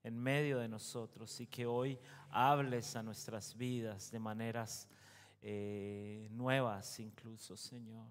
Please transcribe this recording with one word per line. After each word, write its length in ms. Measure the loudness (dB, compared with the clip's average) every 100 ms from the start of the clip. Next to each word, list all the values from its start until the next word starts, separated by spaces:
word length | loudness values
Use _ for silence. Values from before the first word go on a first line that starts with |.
| -4
en 100 | 0
medio 440 | 4 6 6 4
de 80 | 0
nosotros 720 | -4 -4 -6 -6 -10 -12 -8
y 80 | -8
que 180 | -2 2
hoy 320 | 4 2 0 -8 -16 0
hables 640 | 6 8 8 6 2 0
a 80 | -4
nuestras 540 | -4 -6 -4 -4 -6 -4
vidas 520 | 0 0 -2 -4 -6
de 80 | -4
maneras, 680 | -2 0 0 0 -2 -6 -12 -20 -20 -20 -20 -12
eh, 840 | -4 -2 -2 -2 -4 -4 -6 -8 -8
nuevas 720 | -2 4 6 4 0 -6 -8
incluso, 560 | -10 -10 -14 -14 -12 -10
Señor. 500 | -10 -10 -12 -12 -14